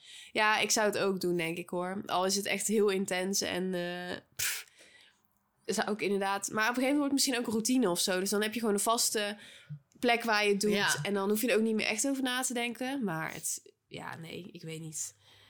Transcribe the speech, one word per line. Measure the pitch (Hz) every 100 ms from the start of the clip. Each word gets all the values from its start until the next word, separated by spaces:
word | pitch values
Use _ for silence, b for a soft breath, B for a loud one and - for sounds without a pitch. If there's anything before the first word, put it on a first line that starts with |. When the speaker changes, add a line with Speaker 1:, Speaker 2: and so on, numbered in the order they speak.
| B B B
Speaker 1:
Ja, | - 214 214
ik | 214
zou | 233 214
het | 190
ook | 196 190
doen, | 180 175
denk | 165 170
ik, | 175
hoor. | 180 180 196 -
Al | 180 190
is | 196
het | 196
echt | 196 -
heel | 214 208
intens | 190 196 180 190 190
en, | - 180 185
eh, | 180 175 175 180 - - -
pff, | B B B B B B B B _ _ _ _ -
zou | 196 -
ook | 208
inderdaad, | 175 196 196 196 -
maar | 220 220
op | 247
een |
gegeven | 254 294
moment |
wordt |
het | 277
misschien | 277 269 240
ook | 240
routine | 220 220 254 214
of | 175
zo. | - 185
Dus | 196
dan | 208
heb | 214
je | 226
gewoon | 226 202
een |
vaste | 214 233 - 226 208 214 B B B B _ -
plek | 240 233
waar | 233 208 208
je |
het | 202
doet. | 208
Speaker 2:
Ja. | 196 190 151
Speaker 1:
En | 147
dan | 202 196
hoef | 214
je | 233
er | 202
ook |
niet | 220 220
meer | -
echt | 214 277
over | 269
na | 262 247
te | 254
denken. | 240 240 233 254 277
Maar | 214 160 160
het, | - - - - _ _
ja, | 165 160 -
nee, | 165 - 175
ik | 175
weet | 160 160
niet. | 160 156 - - b b b